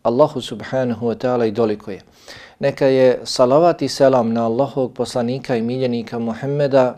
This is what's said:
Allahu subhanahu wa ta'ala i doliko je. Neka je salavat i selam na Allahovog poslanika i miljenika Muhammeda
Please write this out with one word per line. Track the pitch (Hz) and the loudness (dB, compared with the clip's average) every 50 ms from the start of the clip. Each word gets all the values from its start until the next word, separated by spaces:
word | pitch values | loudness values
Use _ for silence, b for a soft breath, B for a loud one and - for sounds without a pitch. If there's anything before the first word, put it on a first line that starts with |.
| - | -4
Allahu | 117 120 131 151 147 - 127 | -2 2 2 2 2 2 -8
subhanahu | - - 117 104 110 - 131 131 127 120 117 113 120 | -10 -10 -12 -12 -10 -6 -4 -2 -2 -2 -4 -4 -4
wa | 117 107 | -4 -4
ta'ala | 107 131 127 123 120 117 | -2 -2 -2 0 0 0
i | 110 | -2
doliko | 101 120 117 110 104 - - 110 | 0 0 0 0 -2 -4 -8 -14
je. | 95 85 _ B B B B B B B B B B B | -14 -14 _ B B B B B B B B B B B
Neka | 139 139 135 - 147 | -4 -4 0 2 2
je | 135 135 131 131 127 120 - 117 | 2 4 6 4 4 4 2 -4
salavat | - - - 127 123 135 156 175 170 160 - | -8 0 2 2 4 6 4 4 4 2 0
i | 143 | -4
selam | 123 - - 139 135 131 123 113 113 113 | -6 0 4 4 4 4 4 2 0 -2
na | 117 117 | -2 -2
Allahovog | 113 113 123 139 127 - 143 127 120 - | -2 0 -2 -2 -2 -2 -4 -4 -4 -4
poslanika | - 120 - - 123 117 120 131 135 127 - 127 | -6 -8 -4 -4 -4 -4 -4 -6 -8 -6 -4 -4
i | 113 | -2
miljenika | 113 117 127 131 131 123 120 117 110 - 120 117 | -2 -4 -4 -2 -2 -2 -2 -4 -6 -8 -8 -6
Muhammeda | 117 113 110 - 135 139 143 147 143 131 135 135 127 123 - | -6 -6 -6 -6 -6 -6 -2 -2 0 2 4 4 2 2 0